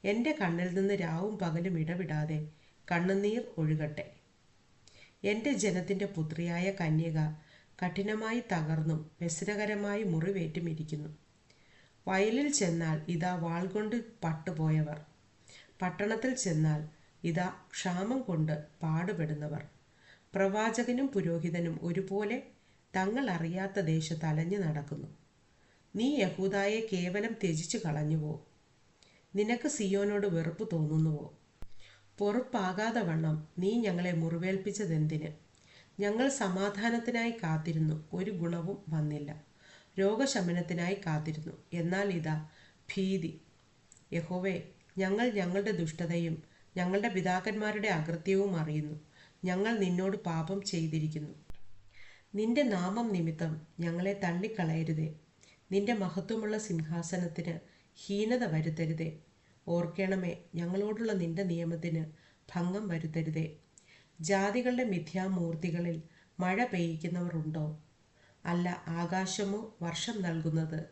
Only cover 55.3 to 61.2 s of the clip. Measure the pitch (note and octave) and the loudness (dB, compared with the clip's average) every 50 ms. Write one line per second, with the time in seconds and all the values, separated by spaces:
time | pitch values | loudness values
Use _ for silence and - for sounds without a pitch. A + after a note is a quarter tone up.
55.3 | _ _ - - - _ _ _ F#3 G3 G3+ G#3+ A#3+ G#3 F#3+ F3 D#3 F#3+ F#3 - | _ _ -20 -20 -20 _ _ _ 0 2 2 2 2 2 0 0 -2 -4 -2 -2
56.3 | A3+ A3+ G#3+ G#3+ G#3+ G#3+ G#3+ - F3 D#3+ D#3 D#3 E3+ E3+ E3 - F#3 F3 F3 E3 | -2 -2 0 0 -2 -2 -2 -2 -2 -2 0 -2 -2 -4 -2 -2 -2 -2 -2 -2
57.3 | D#3+ - E3+ F3+ E3 E3 - - - - _ _ _ - - - G3+ G3+ A3 A3 | -4 -4 -4 -4 -6 -6 -8 -14 -20 -20 _ _ _ -20 -8 -4 0 0 2 2
58.3 | B3 B3 A#3+ G3 D#3 D#3 D#3 E3+ D#3 - E3+ D#3 E3 D#3+ E3 D#3+ D#3 - - - | 2 2 2 2 2 2 2 0 0 0 0 -2 0 -2 -4 -6 -6 -10 -18 -20
59.3 | _ _ _ _ - _ _ - E3+ F3 E3+ E3 - - G3 F#3 G3 F#3+ F3+ E3+ | _ _ _ _ -20 _ _ 0 0 2 0 0 0 0 0 2 2 0 0 -2
60.3 | - - - - - E3 E3+ E3+ F3+ G3 G#3 G#3+ G#3+ A3 A3+ A3 G#3 F#3+ | -4 -6 -10 -8 -6 -4 -2 0 0 0 0 0 0 -2 0 0 0 0